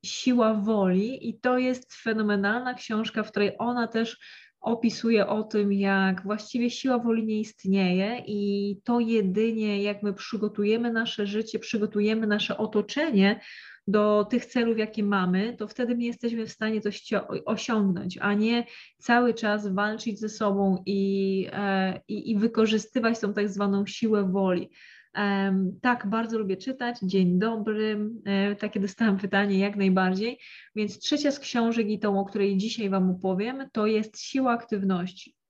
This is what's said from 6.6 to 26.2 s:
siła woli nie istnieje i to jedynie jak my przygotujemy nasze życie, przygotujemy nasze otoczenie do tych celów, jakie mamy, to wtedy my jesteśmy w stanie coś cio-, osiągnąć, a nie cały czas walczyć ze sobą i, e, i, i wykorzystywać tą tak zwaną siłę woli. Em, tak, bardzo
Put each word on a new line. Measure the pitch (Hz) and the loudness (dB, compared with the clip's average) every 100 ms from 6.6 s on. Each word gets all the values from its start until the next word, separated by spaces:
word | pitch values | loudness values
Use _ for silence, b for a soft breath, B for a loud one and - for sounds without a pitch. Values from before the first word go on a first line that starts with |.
| 240 | -2
siła | - 269 247 | -2 0 2
woli | 233 226 220 | 2 0 0
nie | 214 | -2
istnieje | 214 - 190 196 185 180 196 240 - | -4 -6 0 2 4 2 0 -4 -6
i | 208 202 202 202 196 | -2 0 0 -2 -4
to | - 240 | 0 0
jedynie | 226 226 190 190 226 226 214 202 | 4 2 2 2 0 0 0 0
jak | 202 202 | -2 -2
my | 208 | -4
przygotujemy | 196 - 214 208 208 208 226 240 | -4 -6 -4 -4 0 0 2 0
nasze | 226 233 - 208 | -2 -2 -4 -2
życie, | 208 220 - | -2 -4 -6
przygotujemy | - 220 208 208 208 220 220 | -4 -2 -2 0 2 2 0
nasze | 208 - - | 0 -2 -4
otoczenie | 214 214 208 285 330 214 196 233 B B B B - | 0 0 -2 -2 2 4 4 2 B B B B -2
do | 208 208 208 208 | 2 4 2 2
tych | 247 - | -2 -2
celów, | 247 233 220 | -2 0 0
jakie | 214 214 | -2 -2
mamy, | 202 202 180 185 220 240 | 0 2 2 2 0 -4
to | 208 | -10
wtedy | - 240 240 | -4 -2 -2
my | |
jesteśmy | 240 233 240 226 220 | -2 -4 -4 -4 -8
w | |
stanie | - 220 220 | -4 -2 -2
coś | 208 - | -2 -6
cio-, | - 208 - 98 | -4 -4 -4 -8
osiągnąć, | - 214 - 220 196 180 185 - | -4 -4 0 2 2 0 -4 -4
a | 202 | 0
nie | 208 220 233 233 B B _ | 2 2 2 -2 B B _
cały | - 240 247 | 2 4 4
czas | 226 220 208 208 | 2 0 0 0
walczyć | 190 208 220 233 202 | 0 -2 -2 -6 -6
ze | 214 | -8
sobą | - 214 196 196 185 185 | -2 0 2 2 0 0
i, | 196 196 196 196 190 - | 0 0 0 0 0 -2
e, | - 202 190 190 180 - | -4 0 0 0 -4 -8
i, | 208 - | -8 -2
i | 208 | 2
wykorzystywać | 226 226 220 220 214 247 226 226 | 2 4 4 2 0 -2 0 0
tą | 202 | -2
tak | 208 208 | 0 -2
zwaną | 196 202 196 202 | 0 0 0 -2
siłę | - 226 214 | -2 0 2
woli. | 190 196 190 175 - B B B B - | 2 2 2 0 -2 B B B B -4
Em, | 202 196 196 190 185 - | 0 0 2 2 0 0
tak, | 254 247 202 | -2 0 -2
bardzo | 226 | -2